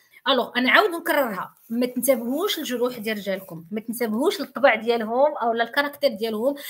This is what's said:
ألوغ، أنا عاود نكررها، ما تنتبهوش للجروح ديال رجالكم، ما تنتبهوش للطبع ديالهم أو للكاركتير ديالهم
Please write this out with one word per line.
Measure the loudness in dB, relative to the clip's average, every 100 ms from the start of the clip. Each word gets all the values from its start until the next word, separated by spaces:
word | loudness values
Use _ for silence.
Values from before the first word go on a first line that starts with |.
| _ -8 0
ألوغ، | 0 0 0
أنا | 4
عاود | 6 4
نكررها، | 2 0 2 2 -2 -10 _ -6
ما | -2 -2
تنتبهوش | 0 2 2 2 -2 0 -2
للجروح | -4 -2 -2 -2
ديال | -4 -4
رجالكم، | -4 -6 -6 -14 -8
ما | -10
تنتبهوش | -6 -4 -2 0 0 0
للطبع | -6 2 4 4
ديالهم | 0 0 0 2 2 2
أو | -2
للكاركتير | 0 0 0 -2 0 -2
ديالهم | 0 -4 0 -2 -2